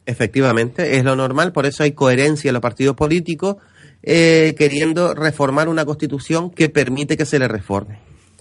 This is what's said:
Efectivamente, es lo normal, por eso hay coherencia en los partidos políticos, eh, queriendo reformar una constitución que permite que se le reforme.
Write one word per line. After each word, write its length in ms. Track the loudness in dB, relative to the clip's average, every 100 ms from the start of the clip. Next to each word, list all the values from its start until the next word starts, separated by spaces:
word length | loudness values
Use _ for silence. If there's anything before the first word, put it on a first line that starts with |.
Efectivamente, 920 | -8 -4 -2 2 2 2 0 -2 -2 0
es 60 |
lo 120 | 2 0
normal, 360 | 0 0 0
por 120 | 0
eso 200 | -2 0
hay 80 | -2
coherencia 580 | 2 2 4 2 0 -2
en 20 |
los 100 | -2
partidos 320 | -2 -2 -2 0
políticos, 600 | 0 0 -2 -4 -4 -6 _ _ -20 _
eh, 520 | 0 4 6 6 4 2
queriendo 560 | 0 2 0 0 0
reformar 560 | 0 -2 0 0 0 0
una 160 | 0 -2
constitución 640 | -4 -6 -6 -4 -4 -2
que 180 | 0 0
permite 480 | 2 0 -2 -2 -4
que 80 |
se 140 | -2 0
le 100 | 0
reforme. 500 | -2 -4 -6 -6 -14 -20 -20 _ _